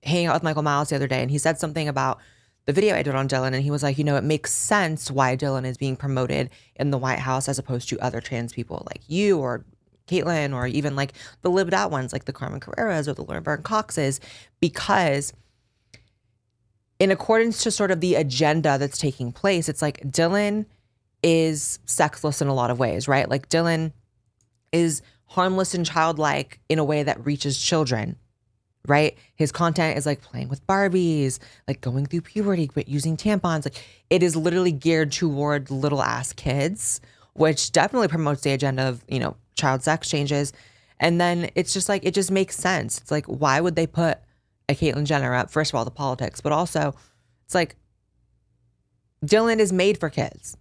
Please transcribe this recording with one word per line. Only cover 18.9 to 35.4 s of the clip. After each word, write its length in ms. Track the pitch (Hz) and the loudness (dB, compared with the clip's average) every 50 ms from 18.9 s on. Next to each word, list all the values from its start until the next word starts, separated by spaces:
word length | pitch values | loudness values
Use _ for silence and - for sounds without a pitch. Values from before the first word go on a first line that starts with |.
| - | -4
taking 360 | - - 147 131 - 127 120 123 | -2 -4 -4 -2 -2 -6 -8 -8
place, 360 | - - 196 196 170 160 - | -2 0 0 0 2 0 -2
it's 140 | 147 - - | -4 -2 -2
like 180 | 151 139 - | -4 -4 -4
Dylan 640 | - 143 131 - 165 170 190 202 208 208 202 214 214 - _ _ _ _ _ _ _ _ _ _ - | -8 -6 0 2 2 2 4 2 0 0 0 -2 -4 -6 _ _ _ _ _ _ _ _ _ _ 2
is 560 | 170 165 165 160 160 156 147 - - - - _ | 4 4 4 4 2 0 -2 -4 -6 -6 -8 _
sexless 560 | - - - 170 151 - - - 151 143 - | -6 0 2 2 0 0 -2 -4 -4 -2 0
in 80 | 151 139 | 0 0
a 60 | 135 | 0
lot 160 | 123 120 120 | 0 2 0
of 80 | 123 120 | 2 0
ways, 280 | 131 117 - 90 127 | 0 0 0 -2 0
right? 220 | 139 139 131 - - | 2 2 2 2 2
Like, 220 | - 139 - _ | -2 -4 -2 _
Dylan 420 | - 165 170 170 165 160 160 160 - - _ _ _ _ _ _ _ _ _ _ _ _ _ _ - | 0 2 2 2 0 0 -2 -4 -6 -12 _ _ _ _ _ _ _ _ _ _ _ _ _ _ 0
is 300 | 165 170 165 151 139 - - _ _ _ | 2 2 2 2 -2 -6 -12 _ _ _
harmless 480 | _ - - 180 185 185 185 190 175 - | _ -2 0 0 2 2 0 0 0 0
and 120 | 180 175 | -2 -2
childlike 720 | 165 156 170 160 160 165 147 156 147 143 139 139 - - - _ _ | 0 2 2 2 2 2 0 0 0 0 -2 -4 -6 -12 -20 _ _
in 100 | 156 156 | 0 0
a 60 | 156 | 2
way 180 | 139 151 151 147 | 2 0 0 0
that 220 | 135 - - 117 | 0 -2 -2 -2
reaches 360 | 139 147 139 - 147 139 - | -4 -4 -2 -2 -4 -2 -2
children, 560 | - - - 160 156 127 123 113 107 - - - _ _ _ _ _ _ _ _ _ _ _ _ _ | -2 0 2 2 2 2 0 -2 -2 -4 -8 -10 _ _ _ _ _ _ _ _ _ _ _ _ _
right? 300 | - 143 147 151 151 - - _ _ _ | 2 2 4 4 2 0 -4 _ _ _
His 160 | _ 160 143 | _ -2 -2
content 460 | - - 175 170 160 - 165 160 139 | 0 0 0 0 2 2 0 0 0
is, 80 | - 139 | -2 -2
like, 160 | 151 143 - | -2 -4 -4
playing 280 | - - - 123 127 127 | -6 -14 -10 -10 -6 -6
with 180 | 135 - - | -8 -8 -2
Barbies, 720 | - 190 196 196 196 175 185 180 170 160 151 139 131 127 - - - - - _ | -2 0 2 2 2 2 2 2 2 2 2 0 0 -2 -4 -10 -18 -20 -18 _
like, 140 | - 135 - | -6 -6 -4
going 260 | - 127 120 135 139 | -4 -4 -2 -2 -4
through 140 | 139 - 170 165 | -2 -4 -4 -6
puberty, 480 | - - 208 214 202 196 175 160 139 - | -4 -4 -2 0 0 2 0 0 -2 -2
but 160 | 147 143 - | -4 -6 -2
using 280 | 135 147 139 160 160 | -4 -2 -2 -2 -2
tampons. 480 | 151 - 208 214 196 - 180 165 156 143 | 0 0 0 0 2 0 0 -2 -2 -2
Like, 180 | 147 - - - - - _ _ _ | -6 -10 -10 -20 -20 -20 _ _ _
it 120 | - 180 170 | 4 4 4
is 140 | 180 156 | 4 2
literally 360 | 160 156 175 170 185 185 180 160 | 2 2 2 2 4 2 2 0
geared 400 | 139 131 160 165 160 160 147 - | 2 2 2 4 4 4 2 0
toward 580 | - - 165 143 139 | 0 0 0 0 0